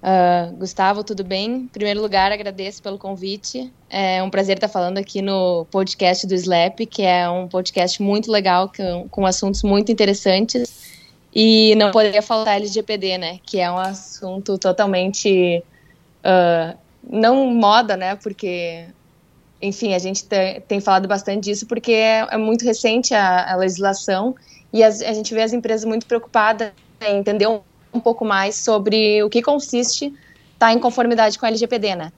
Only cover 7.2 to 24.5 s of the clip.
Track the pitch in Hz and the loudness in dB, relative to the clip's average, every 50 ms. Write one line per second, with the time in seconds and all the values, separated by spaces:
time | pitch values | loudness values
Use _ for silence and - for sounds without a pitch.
7.2 | 175 175 175 180 185 175 180 185 185 - - 196 180 180 180 - 202 196 202 214 | 2 0 -2 -4 -6 -4 -6 -6 -6 -4 -2 -2 -2 -2 -2 -2 0 0 0 0
8.2 | 214 226 220 208 196 190 180 180 190 196 _ - 196 185 175 175 175 - - - | 0 0 -2 0 2 2 2 2 2 -2 _ -6 -6 -4 -4 -6 -8 -10 -6 -2
9.2 | 196 185 180 - - 196 196 - - 208 196 202 208 208 226 208 220 196 202 196 | 0 0 0 0 -2 -4 -4 -2 0 2 2 2 2 0 0 2 2 2 0 0
10.2 | - 196 185 190 214 226 - 254 240 - - - - - - - - _ _ _ | 2 0 2 2 0 0 -2 -4 -4 -4 -8 -18 -20 -20 -20 -20 -20 _ _ _
11.2 | _ _ - - 220 220 220 220 220 214 214 214 208 202 190 220 214 208 190 208 | _ _ 0 2 4 6 6 6 6 6 6 6 4 4 4 4 4 4 4 0
12.2 | 208 - 233 220 220 214 208 202 202 208 190 220 220 - 220 208 185 190 185 185 | 0 0 -2 -2 0 0 0 0 -2 -4 -4 -6 -4 -4 -6 -4 -4 -4 -4 -4
13.2 | 180 165 175 185 _ - - 196 180 175 175 180 185 190 196 190 - - - - | -6 -8 -10 -12 _ -8 -4 -2 -2 -2 -2 -2 -4 -4 -6 -8 -14 -18 -18 -14
14.2 | - 185 185 190 196 - 196 190 - 190 185 185 214 202 190 180 180 185 196 - | -12 -10 -10 -8 -6 -6 -6 -2 0 -2 2 2 2 2 2 0 0 -2 -4 -2
15.2 | - 214 196 185 180 175 175 170 170 _ _ _ _ _ _ _ _ _ _ _ | 0 2 4 4 4 2 2 -2 -4 _ _ _ _ _ _ _ _ _ _ _
16.2 | - - 185 180 175 175 170 170 165 165 170 - _ _ _ _ - - - 214 | 0 2 4 4 4 4 2 2 0 -4 -8 -14 _ _ _ _ -18 -8 -2 2
17.2 | 220 226 254 269 269 262 240 233 214 202 208 233 247 214 202 185 185 185 196 202 | 4 4 4 4 4 2 2 4 4 6 6 4 4 2 -2 -2 -2 -6 -6 -6
18.2 | - 220 196 - - 190 180 175 175 170 165 170 170 170 - _ _ _ _ _ | -8 -12 -10 -8 -8 -6 -6 -6 -6 -8 -8 -12 -16 -20 -20 _ _ _ _ _
19.2 | _ _ _ _ _ _ _ _ - 196 196 - - 214 190 180 175 190 196 196 | _ _ _ _ _ _ _ _ -6 -6 -6 -4 -4 -2 -2 -2 -2 -4 -6 -8
20.2 | - _ - 196 185 190 190 - - _ 208 202 202 208 196 190 202 185 208 196 | -6 _ 0 0 0 0 -2 -10 -6 _ -4 -2 2 2 2 2 4 2 -2 -4
21.2 | 196 - 196 208 196 202 202 202 - - 240 - - - 226 220 220 220 220 220 | -2 -4 -6 -4 -4 -4 -6 -6 -6 -6 -6 -6 0 2 2 2 4 4 2 2
22.2 | 220 - - 220 220 214 220 233 233 247 220 - - 233 220 240 247 - 254 214 | 0 -2 -2 -2 0 0 0 0 0 0 -2 0 0 0 0 0 0 0 2 2
23.2 | 202 185 180 180 180 - 185 185 190 190 185 175 196 196 196 190 - - 196 185 | 2 4 2 2 0 0 -2 0 0 -2 -2 0 -2 -2 -2 -2 -2 -2 -2 -2
24.2 | 202 247 254 - _ _ | -2 -4 -6 -8 _ _